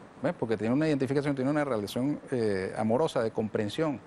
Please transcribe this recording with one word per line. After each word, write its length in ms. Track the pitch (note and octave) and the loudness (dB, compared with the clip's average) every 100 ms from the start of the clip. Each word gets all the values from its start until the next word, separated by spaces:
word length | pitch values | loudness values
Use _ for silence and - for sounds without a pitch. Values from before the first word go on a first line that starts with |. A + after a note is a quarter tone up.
| - - | -18 -4
¿ves? 100 | D3 F3+ | -4 -2
Porque 180 | A#2 G#2+ | 0 0
tiene 180 | A2 | 2
una 120 | C3 D#3 | 2 2
identificación, 480 | C#3+ C3 C#3 C#3+ | 2 2 0 0
tiene 160 | C#3 B2+ | 0 0
una 140 | D3+ | 0
relación, 560 | C#3 A2+ G2+ A#2+ C3+ D3 - | 0 0 -2 -2 -2 -2 -4
eh, 420 | B2+ A2 F#2+ F#2+ - | 0 2 0 -2 -2
amorosa, 420 | A2 A#2+ C#3+ C#3 | 2 2 2 0
de 120 | A2+ | 0
comprensión 640 | - A2 A2+ G#2 B2 D#3+ C3 | 0 -2 -2 -2 -2 -2 -4